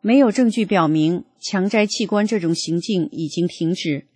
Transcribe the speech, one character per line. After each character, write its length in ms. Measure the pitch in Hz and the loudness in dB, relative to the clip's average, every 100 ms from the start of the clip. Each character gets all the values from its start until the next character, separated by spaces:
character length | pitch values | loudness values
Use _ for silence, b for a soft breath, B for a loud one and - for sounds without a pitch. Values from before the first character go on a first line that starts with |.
没 160 | 208 262 | 4 4
有 140 | 254 | 4
证 180 | 208 240 | 4 2
据 160 | 226 202 | 2 0
表 220 | 196 160 | 2 2
明 380 | 156 156 175 - _ | 2 2 0 -6 _
强 300 | - 202 196 | -6 -2 0
摘 160 | 220 208 | 0 0
器 220 | - 208 | -2 -2
官 180 | 208 214 | 0 0
这 140 | 220 | 0
种 160 | 165 165 | -2 -2
行 240 | - 170 | -2 -4
径 280 | 170 190 151 | -2 -2 -2
已 160 | - 160 | -6 -6
经 200 | - 170 | -2 -4
停 280 | - 165 180 | -2 -4 -4
止。 320 | 170 139 - | -4 -6 -8